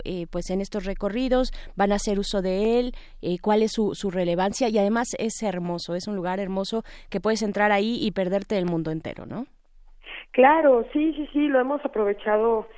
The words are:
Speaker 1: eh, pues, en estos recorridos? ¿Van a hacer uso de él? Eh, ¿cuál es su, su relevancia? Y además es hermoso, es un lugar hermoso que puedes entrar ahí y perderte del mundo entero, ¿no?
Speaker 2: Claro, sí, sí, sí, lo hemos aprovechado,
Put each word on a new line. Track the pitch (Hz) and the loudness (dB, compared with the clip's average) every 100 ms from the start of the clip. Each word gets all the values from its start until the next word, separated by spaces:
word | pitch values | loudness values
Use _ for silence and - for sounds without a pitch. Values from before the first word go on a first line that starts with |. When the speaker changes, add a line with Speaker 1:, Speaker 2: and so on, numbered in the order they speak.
| - | -6
Speaker 1:
eh, | 180 165 | -6 -6
pues, | 175 170 | -6 -4
en | 185 | -4
estos | 196 214 190 | -4 -4 -4
recorridos? | 190 202 220 262 254 254 - - - | -4 -4 -2 2 2 2 -4 -8 0
¿Van | 202 | 2
a | 202 | 2
hacer | 220 196 | 0 0
uso | 202 202 | 0 -2
de | 185 185 220 233 | 0 0 2 2
él? | 247 - - - | 0 -6 -14 -8
Eh, | 156 175 | -6 -2
¿cuál | 214 214 | 2 2
es | 220 | 2
su, | - 208 | 2 -2
su | 170 202 | -2 -4
relevancia? | 180 175 170 196 - 240 | -2 0 2 0 0 0
Y | 220 | 2
además | 202 233 247 - | 2 2 -2 -4
es | 226 - | -4 -4
hermoso, | 214 180 175 170 - | -4 -2 -4 -6 -6
es | 175 190 | -6 -6
un | 202 | -6
lugar | 175 190 | -4 -4
hermoso | 190 190 196 226 - - - | -2 -4 -2 -4 -6 -14 -8
que | 196 | -2
puedes | 214 220 | 0 0
entrar | 214 202 208 | 0 2 4
ahí | 202 214 240 | 4 2 0
y | 214 | -2
perderte | 185 185 196 202 208 | -2 0 -2 0 -2
del | 175 | 0
mundo | 165 160 | -2 -2
entero, | 160 - - - | -4 -8 -10 -10
¿no? | 208 269 _ _ - - - - - - | -10 -12 _ _ -20 -20 -20 -18 -18 -2
Speaker 2:
Claro, | - 262 320 294 240 226 | 6 6 8 6 4 2
sí, | 302 311 285 | 0 0 -2
sí, | 285 | -4
sí, | 294 294 | 0 2
lo | 262 | 2
hemos | 254 285 | 2 -2
aprovechado, | 285 220 208 208 220 214 226 220 220 | -2 -2 0 -2 0 2 2 0 -2